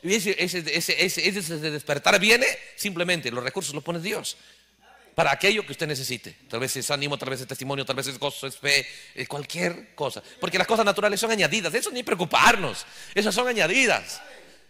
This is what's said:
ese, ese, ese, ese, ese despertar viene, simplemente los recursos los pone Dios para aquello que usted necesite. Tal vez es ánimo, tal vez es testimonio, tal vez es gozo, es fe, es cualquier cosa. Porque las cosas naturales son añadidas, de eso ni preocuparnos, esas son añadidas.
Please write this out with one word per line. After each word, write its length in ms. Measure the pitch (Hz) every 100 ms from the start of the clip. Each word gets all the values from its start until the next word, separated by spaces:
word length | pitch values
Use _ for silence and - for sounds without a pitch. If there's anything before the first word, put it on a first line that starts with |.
ese, 340 | 170 214 196 156
ese, 200 | 180 175
ese, 460 | 156 160 165 143
ese, 240 | 180 170 170
ese 300 | 202 160 160
despertar 600 | 156 147 - 143 - 190
viene, 260 | 214 240 440 - - -
simplemente 560 | 208 170 180 175 127
los 100 | 120
recursos 320 | 123 196 147
los 80 | 143
pone 160 | 156 170
Dios 380 | 180 226 - - - - _ _ _ - - -
para 160 | 156
aquello 340 | 139 196 214 165
que 60 |
usted 160 | 139 151
necesite. 420 | 135 127 120 - - -
Tal 120 | 113
vez 160 | 127 135
es 120 | 117
ánimo, 260 | 143 143 139
tal 120 | 131
vez 100 | 131
es 80 | 131
testimonio, 360 | 135 135 139
tal 120 | 131 139
vez 100 | 135
es 140 | 127
gozo, 260 | 143 - 135
es 100 | -
fe, 300 | 143 139 - - - -
es 100 | 127
cualquier 680 | 143 143 165 175 175 220 -
cosa. 260 | 135 107 - -
Porque 180 | 277 -
las 100 | -
cosas 160 | 226
naturales 340 | 208 190 202 202
son 140 | 226
añadidas, 400 | 220 156 214 170
de 80 | 208
eso 100 | 415
ni 140 | 247
preocuparnos, 840 | - 185 170 143 202 233 151 98 - - - 196
esas 180 | 208
son 140 | 196 247
añadidas. 760 | 226 165 247 240 127 - - - - - - -